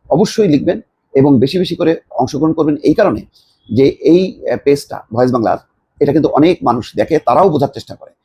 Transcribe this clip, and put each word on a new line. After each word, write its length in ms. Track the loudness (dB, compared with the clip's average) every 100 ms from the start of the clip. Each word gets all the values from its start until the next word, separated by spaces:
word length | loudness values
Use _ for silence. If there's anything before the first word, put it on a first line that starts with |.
| -4
অবশ্যই 380 | 0 0 0 0
লিখবেন 320 | 2 0 -4 -8 _ _
এবং 260 | 2 4 4
বেশি 180 | 2 -2
বেশি 180 | -4 -2
করে 240 | -2 -2 -6
অংশগ্রহণ 420 | -6 -6 -2 -2
করবেন 240 | 0 -2 0
এই 180 | 0
কারণে 260 | 2 0 -2 -8 _ _ _ -6
যে 120 | 0
এই, 680 | 0 0 2 2 2 -6 -6
আহ, 80 | -4
পেজটা 380 | -2 -2 -4 -16 -8
ভয়েস 200 | -2 0
বাংলার, 260 | 0 -2 -4 -8 _ _ -2
এটা 120 | 0
কিন্তু 160 | 0 0
অনেক 300 | 2 2 2
মানুষ 320 | -2 -2 -4 -4
দেখে, 220 | -2 -2
তারাও 300 | 0 2 2
বোঝার 200 | 0 -2
চেষ্টা 260 | -6 -16
করে। 160 | -18 -20 _